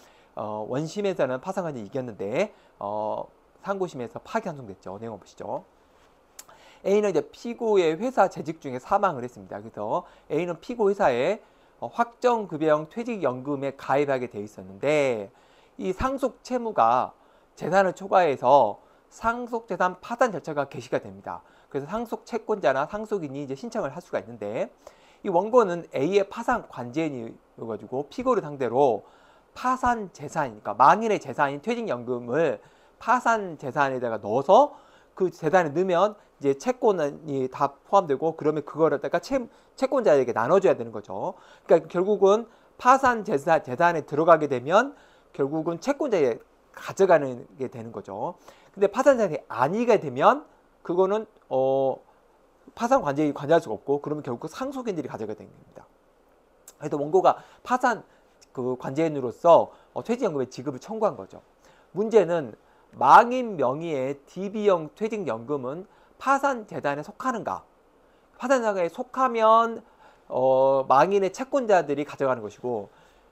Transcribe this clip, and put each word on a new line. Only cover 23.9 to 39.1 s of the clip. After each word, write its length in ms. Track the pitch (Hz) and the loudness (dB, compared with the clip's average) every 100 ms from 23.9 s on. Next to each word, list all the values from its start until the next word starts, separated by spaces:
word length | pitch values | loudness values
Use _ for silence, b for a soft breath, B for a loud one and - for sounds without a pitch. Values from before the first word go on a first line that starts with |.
할 80 | 151 | -8
수가 180 | - 110 | -8 -8
있는데 500 | 101 117 104 117 226 _ B B B B | -8 -10 -8 -6 -8 _ B B B B
이 80 | 208 | -2
원고는 560 | 170 208 247 202 175 160 | -2 2 4 4 0 -6
A의 340 | 131 151 202 190 | -2 2 2 0
파산 400 | 226 233 233 - | -6 -4 -4 -4
관제인이어가지고 1400 | - 120 127 160 131 113 - _ - 117 104 117 127 147 | -12 -8 -4 -4 -6 -12 -16 _ -16 -10 -10 -8 -8 -8
피고를 320 | - 254 220 | -6 0 0
상대로 640 | 156 143 120 120 143 104 - b b b b | -2 -4 -2 2 2 2 -6 b b b b
파산 580 | - 254 254 247 233 190 | -8 -4 -2 0 -2 -6
재산이니까 600 | - 143 170 139 107 110 | -12 -10 -6 -6 -6 -8
망인의 460 | 104 135 190 226 190 | 6 6 6 4 -2
재산인 420 | - 120 143 143 | -2 -2 -2 -2
퇴직연금을 960 | 208 240 214 123 120 123 120 139 160 107 b b b _ | -6 -6 -4 -6 -4 -6 -2 0 0 -2 b b b _
파산 580 | - 240 240 226 190 151 | 0 0 2 -2 -2 -8
재산에다가 600 | 139 120 139 131 120 110 | -8 -2 0 0 -4 -4
넣어서 580 | 104 120 139 208 294 B B B B | -2 -2 6 8 6 B B B B
그 160 | - 180 | -4 -4
재산에 400 | - 156 185 160 | -2 2 4 2
넣으면 460 | 143 190 170 208 208 b _ | 0 0 2 2 0 b _
이제 200 | 139 139 | 0 0
채권이 880 | 247 247 233 185 147 156 156 135 127 | -2 0 2 2 -2 -4 -8 -4 -4
다 220 | - 143 - - | -2 -4 -4 2
포함되고 480 | 196 175 131 160 156 | 2 2 0 -2 -2
그러면 300 | 147 151 143 | -2 -2 -6
그거를 320 | 143 160 143 | 2 2 2
갖다가 220 | 185 | -2